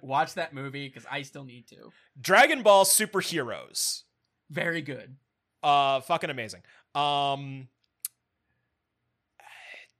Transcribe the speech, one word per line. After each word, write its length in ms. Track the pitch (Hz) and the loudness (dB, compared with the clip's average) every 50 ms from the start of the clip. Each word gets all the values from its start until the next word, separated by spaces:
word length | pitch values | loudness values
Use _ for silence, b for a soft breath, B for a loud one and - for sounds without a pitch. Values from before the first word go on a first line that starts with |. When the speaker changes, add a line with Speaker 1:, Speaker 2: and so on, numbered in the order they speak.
Speaker 1:
Watch 320 | - 131 135 147 160 156 - | -6 -2 0 0 0 -2 -4
that 180 | 185 165 - | -8 -8 -8
movie, 380 | 143 135 139 139 131 143 139 131 | -8 -10 -10 -10 -10 -10 -12 -12
'cause 160 | - 139 - - | -14 -18 -14 -12
I 120 | 135 143 | -10 -10
still 220 | 135 - - 143 135 | -10 -12 -16 -18 -18
need 220 | 127 120 123 120 - | -18 -20 -20 -20 -20
to. 220 | - - 113 113 b b b b b 135 | -20 -20 -20 -20 b b b b b -10
Speaker 2:
Dragon 420 | 117 - 190 226 277 311 311 269 | 0 4 6 6 8 6 4 4
Ball 220 | 208 214 202 196 190 | 6 8 8 8 8
Super 360 | 190 - - 214 208 - 185 | 6 4 2 2 0 -2 -4
Heroes. 840 | 175 - 170 156 127 113 98 71 64 - - - - - - - - _ _ _ _ _ _ _ _ - | -4 -2 -4 -4 -4 -4 -8 -10 -12 -10 -6 -4 -4 -4 -6 -8 -12 _ _ _ _ _ _ _ _ -12
Speaker 1:
Very 320 | 147 160 160 170 165 165 | -8 -6 -4 -4 -4 -4
good. 340 | 139 147 131 117 95 131 131 - _ _ _ _ _ _ _ _ | -6 -8 -10 -12 -14 -18 -20 -20 _ _ _ _ _ _ _ _
Speaker 2:
Uh, 380 | - 147 143 143 139 135 139 131 | 0 2 4 4 4 2 0 0
fucking 260 | 120 - 170 160 - 156 | 0 -2 -2 -2 -2 -4
amazing. 340 | 139 123 113 104 90 90 b b b b b _ - | -6 -8 -10 -10 -12 -16 b b b b b _ -4
Um, 760 | 143 143 143 143 143 143 139 139 139 139 135 135 135 131 - _ _ _ _ _ _ - - _ _ _ _ _ _ _ _ _ _ _ _ _ _ _ _ _ _ _ _ _ _ _ _ _ - B B B B B B B B B B _ | -2 0 0 0 0 0 0 -2 -4 -6 -10 -14 -14 -16 -20 _ _ _ _ _ _ -12 -12 _ _ _ _ _ _ _ _ _ _ _ _ _ _ _ _ _ _ _ _ _ _ _ _ _ -20 B B B B B B B B B B _